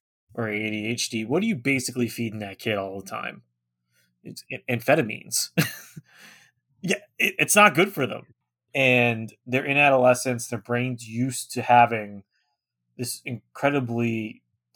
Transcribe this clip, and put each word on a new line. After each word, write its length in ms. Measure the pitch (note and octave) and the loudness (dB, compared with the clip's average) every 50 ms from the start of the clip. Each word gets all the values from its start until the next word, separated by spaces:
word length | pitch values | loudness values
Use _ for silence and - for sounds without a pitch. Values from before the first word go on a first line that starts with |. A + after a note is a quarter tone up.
| _ _ _ _ _ _ - | _ _ _ _ _ _ -8
or 160 | A#2+ A2+ G#2+ | -6 -6 -4
A 200 | G#2 G#2 A2 G#2+ | -4 -4 -4 -4
D 160 | G#2+ G#2+ G#2 | -4 -4 -4
H 220 | A2+ A#2+ A#2+ - - | -4 -4 -4 -6 -6
D, 140 | - A2 A2 | -4 -6 -4
what 180 | G#2+ C#3 F#3 A3 | -2 -2 0 0
are 20 | |
you 100 | A3+ G3 | -2 -2
basically 540 | B2+ A#2+ C#3 C3+ B2+ A#2+ - - B2+ A#2+ A2+ | -2 -2 -2 -2 -2 -2 -4 -4 -2 -2 -2
feeding 300 | - - A#2 A2 G#2 G#2+ | -2 -4 -6 -6 -6 -8
that 200 | G#2 G2 F#2+ - | -10 -10 -12 -8
kid 180 | - A2+ G#2 | -4 -2 -2
all 220 | G2 G2 F#2+ F#2+ G2 | -2 -4 -6 -8 -10
the 80 | F#2+ - | -10 -10
time? 340 | A2+ - - - - - - _ _ _ _ _ _ _ _ _ _ _ _ _ _ _ - | -10 -8 -8 -10 -12 -14 -20 _ _ _ _ _ _ _ _ _ _ _ _ _ _ _ -20
It's 200 | - - - - - | -18 -18 -18 -16 -14
a-, 120 | C3 - - - | -14 -10 -6 -4
amphetamines. 800 | A#2+ A#2 - - D3 D#3+ B2 G#2+ - - - - - - - - - | -4 0 2 4 4 4 2 0 -4 -12 -8 -4 -4 -4 -4 -2 -2
<laughs> 460 | - - - - - - - - - - _ _ - - - - - _ _ _ _ _ _ _ _ | -2 -2 -2 -4 -12 -18 -20 -20 -20 -20 _ _ -20 -20 -20 -20 -20 _ _ _ _ _ _ _ _
Yeah, 160 | - F3 - - - - _ | -4 -4 -4 -4 -6 -8 _
it, 180 | - A3 - - - | -2 -2 0 0 0
it's 160 | D#3 - - | 0 4 6
not 180 | G#3 G#3 G3+ - | 8 8 8 6
good 160 | D#3+ G3+ - | 4 2 2
for 140 | - D#3 C3 | 0 -2 -4
them. 220 | G2+ - - - - _ _ _ _ _ _ _ _ - | -4 -4 -8 -12 -16 _ _ _ _ _ _ _ _ -2
And 580 | C#3+ C3+ B2+ B2 B2 A#2+ A#2+ A#2 A2+ A2+ A2 - _ _ | 2 4 4 4 4 4 2 0 -2 -6 -10 -14 _ _
they're 200 | B2 B2 C#3 D3+ | -2 -2 -2 0
in 120 | C#3+ C#3 | 0 2
adolescence, 680 | C#3+ C#3+ C#3+ C3+ C3 B2 B2+ B2 - - C3 B2 A#2 - | 4 4 6 6 6 6 6 6 4 2 -2 -4 -4 -4
their 120 | - A#2+ G#2 | -6 -8 -8
brain's 480 | - - A#2+ B2 B2+ B2+ B2 A#2+ A#2+ | -4 -2 -2 -2 -2 -2 -6 -8 -10
used 440 | A2 A2+ A#2 B2+ C3+ B2 - - - - | -8 -4 -2 -2 -2 -4 -6 -10 -8 -8
to 80 | B2 A2+ | -4 2
having 600 | - B2 A#2+ A#2+ A2+ A#2 G#2+ G#2 G#2 G2+ G2 - _ _ _ _ _ _ _ _ _ _ _ _ _ _ | 6 6 8 8 6 4 -2 -6 -8 -12 -16 -18 _ _ _ _ _ _ _ _ _ _ _ _ _ _
this 240 | - B2 - - - - | -10 -8 -8 -8 -10 -10
incredibly 1200 | C#3+ A#2+ A#2 - _ - - D3 C#3 C#3+ C#3+ B2 A#2+ A#2 A#2 A#2+ A#2 A2+ A2 A2 A2 - - _ _ _ _ _ _ - | -10 -10 -12 -12 _ -6 -2 0 0 0 0 -2 -2 -2 -2 0 0 -2 -4 -6 -8 -12 -16 _ _ _ _ _ _ -4